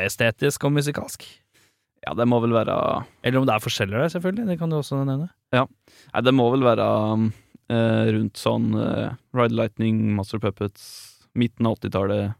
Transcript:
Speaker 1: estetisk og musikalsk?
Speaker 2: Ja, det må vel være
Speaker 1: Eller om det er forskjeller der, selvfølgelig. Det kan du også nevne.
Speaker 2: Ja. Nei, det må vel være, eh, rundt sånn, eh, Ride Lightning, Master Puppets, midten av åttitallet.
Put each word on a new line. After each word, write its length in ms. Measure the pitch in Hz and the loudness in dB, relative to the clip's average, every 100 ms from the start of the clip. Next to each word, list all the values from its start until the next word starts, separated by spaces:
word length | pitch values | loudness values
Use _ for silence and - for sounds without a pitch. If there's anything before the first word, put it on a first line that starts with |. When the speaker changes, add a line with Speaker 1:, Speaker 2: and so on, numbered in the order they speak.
| 98 | -2
Speaker 1:
estetisk 600 | - 117 - 143 - 143 | 0 0 0 -2 -2 -2
og 80 | |
musikalsk? 500 | 147 147 147 - - - - _ _ _ _ _ _ - | 0 -2 -6 -8 -14 -18 -20 _ _ _ _ _ _ -8
Speaker 2:
Ja, 80 | |
det 140 | 82 120 | -2 2
må 140 | 120 | 2
vel 100 | 117 | 2
være 540 | 113 110 - - - 117 _ | 2 2 0 0 -2 -6 _
Speaker 1:
Eller 160 | 120 131 | -2 0
om 60 | 135 | 2
det 100 | 110 | 0
er 40 | |
forskjeller 380 | 123 - 101 110 | -2 -4 -2 -2
der, 80 | 160 175 | -2 -2
selvfølgelig. 260 | 180 196 226 | -4 -4 -4
Det 120 | 170 | -4
kan 100 | 165 | -2
du 60 | 156 | -2
også 300 | 139 139 139 | -2 -4 -2
nevne. 240 | 135 170 _ - | -2 -6 _ -2
Speaker 2:
Ja. 120 | 123 131 _ _ _ - | 0 0 _ _ _ -6
Nei, 80 | - | 0
det 120 | 120 | 4
må 180 | 131 120 | 4 4
vel 100 | 131 | 4
være, 720 | 127 110 107 107 107 110 110 - _ - - | 4 4 2 2 2 2 0 -2 _ -20 -4
eh, 420 | 117 113 113 113 | 0 2 2 2
rundt 220 | 110 110 | 2 -2
sånn, 420 | - 117 117 113 110 | -2 -2 0 0 0
eh, 400 | 113 113 110 120 _ | -2 -4 -4 -8 _
Ride 200 | 127 117 113 | 0 0 2
Lightning, 580 | 113 - 113 110 107 104 | -2 -2 0 2 0 0
Master 220 | 98 110 | -2 -4
Puppets, 760 | 104 - 104 - - - - - _ 123 | -4 -4 -6 -8 -20 -20 -20 -20 _ -2
midten 300 | 120 - 113 | -2 0 -2
av 140 | 110 | -2
åttitallet. 560 | 104 92 98 101 101 107 | -2 -2 0 0 -2 -6